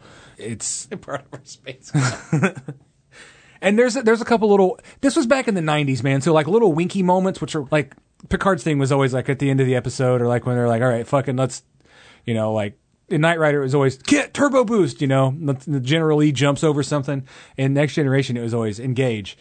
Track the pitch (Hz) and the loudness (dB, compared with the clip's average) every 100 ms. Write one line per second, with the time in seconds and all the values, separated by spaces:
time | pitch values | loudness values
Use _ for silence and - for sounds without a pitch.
0 | - - - - 113 110 - - - 190 | -20 -20 -20 -16 -12 -10 -10 -10 -12 -16
1 | - 139 - 143 - - - 131 - 151 | -12 -12 -12 -20 -20 -20 -18 -18 -6 -2
2 | 127 - - 156 185 156 - 139 _ _ | -2 -4 -4 -2 -2 -4 -16 -18 _ _
3 | _ - - - _ - 185 208 254 240 | _ -20 -20 -20 _ -4 0 4 2 2
4 | 220 226 233 233 214 202 185 - - - | 0 2 2 2 4 4 4 0 -14 -2
5 | 277 330 240 269 247 196 156 151 143 131 | 0 2 2 2 0 -2 0 0 0 0
6 | 139 135 170 156 151 220 214 156 175 196 | 0 0 2 2 4 2 4 2 0 0
7 | 180 185 190 185 151 156 127 151 135 - | 2 2 0 -4 -6 -6 -2 -2 -2 -10
8 | _ _ - 190 196 170 165 143 135 139 | _ _ -6 -2 0 0 0 0 2 2
9 | 135 127 120 135 139 135 127 127 123 - | 2 0 -4 -2 0 2 2 0 -2 -2
10 | 127 123 120 120 123 123 120 113 127 117 | 0 2 2 0 0 0 0 2 0 0
11 | 117 143 131 127 127 - _ _ _ - | 0 -2 0 -2 -4 -6 _ _ _ -20
12 | - - - 113 110 110 104 - _ _ | -20 -12 -6 -2 -2 -2 -4 -10 _ _
13 | - 160 165 170 156 143 135 143 135 135 | -4 0 2 2 2 0 0 2 2 0
14 | - 294 254 - 285 262 220 226 151 - | 0 0 0 0 2 2 2 2 0 0
15 | 139 135 131 143 143 135 - 139 123 160 | 0 2 2 -2 -4 -4 -4 -4 0 0
16 | 160 151 151 123 143 139 160 147 151 147 | 2 2 2 2 0 2 0 0 -2 -4
17 | 135 139 131 - - - 135 139 147 - | -4 -6 -8 -18 -14 -4 0 0 0 0
18 | 139 135 131 120 117 117 110 104 131 123 | 0 0 0 -4 -4 -2 -4 -4 -6 -2
19 | 131 107 95 - | -2 -2 -8 -16